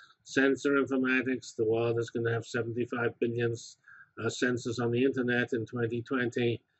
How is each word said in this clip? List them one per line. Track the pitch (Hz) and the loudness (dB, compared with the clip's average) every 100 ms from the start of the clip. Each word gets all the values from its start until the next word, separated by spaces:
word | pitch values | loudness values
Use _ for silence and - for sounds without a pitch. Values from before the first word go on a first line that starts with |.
| - _ | -20 _
Sensor | - 135 135 131 143 | -4 2 4 4 2
informatics, | 139 127 135 131 127 123 123 - - | 2 2 0 2 2 2 -4 -4 -2
the | |
world | 110 113 117 117 | 2 2 2 0
is | 113 | -2
gonna | 120 117 | -2 -2
have | 117 - | -2 -2
seventy-five | 123 113 117 117 123 117 - | -4 -4 -4 -4 -2 -4 -2
billion, | 120 117 117 | -2 0 -2
uh, | 113 - - - - - - 110 | -2 -10 -20 -20 -20 -18 -6 -4
sensors | - 123 120 127 117 | 0 0 0 -2 -2
on | 120 | 0
the | 120 135 | 2 2
internet | 135 123 123 120 | 2 0 0 0
in | 117 107 | -2 -4
twenty | 123 117 120 | -2 -2 -2
twenty. | 117 131 117 127 120 113 _ | -2 -2 0 0 0 -2 _